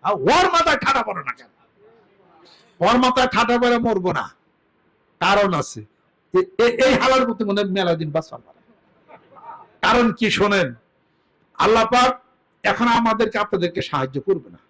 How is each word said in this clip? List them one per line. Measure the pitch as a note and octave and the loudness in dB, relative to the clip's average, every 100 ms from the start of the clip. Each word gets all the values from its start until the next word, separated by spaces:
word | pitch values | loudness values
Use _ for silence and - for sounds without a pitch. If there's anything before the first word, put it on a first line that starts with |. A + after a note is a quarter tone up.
আর | F3+ | -4
ওর | G3+ D#3 D#4 F#4 | -2 0 2 2
মাথায় | E4+ E4 D4 | 2 0 0
ঠাডা | C4 C4+ | 0 -2
পড়ে | G#3+ F#3 | -2 -8
না | - | -10
কেন? | - B3 _ _ _ _ _ _ _ _ _ _ _ _ _ | -14 -18 _ _ _ _ _ _ _ _ _ _ _ _ _
ওর | F3+ B3 | 2 2
মাথায় | B3+ B3+ B3+ | 2 2 0
ঠাডা | G#3+ A#3 A#3+ | 0 0 0
বেড়ে | A#3+ A#3+ | 2 0
মরবো | A#3 G3+ F3+ | 0 -2 -2
না, | D3 G2+ _ _ _ _ _ _ _ _ _ | -4 -8 _ _ _ _ _ _ _ _ _
কারণ | F3 G3+ G3 | 0 2 2
আছে। | E3 - - G#2 _ _ _ _ | -2 -6 -12 -18 _ _ _ _
এ-, | F#3 F#3 - | -2 -2 0
এ-, | A#3 A#3+ C4 | 0 4 2
এই | |
হালার | B3+ B3+ C4 B3 | 2 2 2 0
প্রতি | G#3+ | -4
মনে | G#3 G3+ | -2 -2
হয় | G3+ | -2
মেলা | F#3+ F3+ E3 | -2 -2 -2
দিন | D#3+ | -4
বাঁচবার | D3+ - - | -6 -8 -20
পারে। | _ _ _ _ _ _ _ A#4+ _ - - - - _ | _ _ _ _ _ _ _ -20 _ -20 -20 -20 -20 _
কারণ | - A#3+ A#3 | 0 2 2
কি | - A3 | 0 -4
শোনেন, | - G3+ G3 D3+ A#2 _ _ _ _ _ _ _ | 0 0 0 -2 -6 _ _ _ _ _ _ _
আল্লাহ | - F3 A3+ A3 | -2 2 2 4
পাক | B3 B3+ B3+ _ _ _ _ | 4 2 0 _ _ _ _
এখন | G#3 G3+ A#3+ | -4 0 2
আমাদেরকে, | A3+ A3+ G#3+ A3 A3 | 2 2 0 0 -2
আপনাদেরকে | G#3 F#3+ E3+ - | -4 -2 -2 -4
সাহায্য | - C#3+ C3 C3+ | -6 -4 -4 -6
করবে | D#3+ F#3+ A#2+ | -2 -4 -4
না। | E2+ _ | -20 _